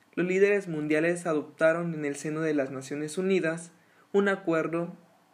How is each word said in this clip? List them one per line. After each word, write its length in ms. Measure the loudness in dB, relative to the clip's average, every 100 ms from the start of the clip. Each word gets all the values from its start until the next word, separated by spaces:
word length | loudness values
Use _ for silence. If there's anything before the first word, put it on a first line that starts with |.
| _ -4
los 100 | 0
líderes 420 | 4 4 4 0
mundiales 600 | -4 0 2 2 0 -2
adoptaron 680 | -2 -4 2 2 4 -2
en 120 | -4 -4
el 100 | -4
seno 260 | -6 -2
de 140 | 0 0
las 160 | -2
Naciones 480 | -6 -8 -8 -6 -4
Unidas 520 | 0 2 0 -4 -10 -20 _ _ _
un 160 | 2 2
acuerdo, 680 | 0 0 0 0 -2 -4 -8 -20 _ _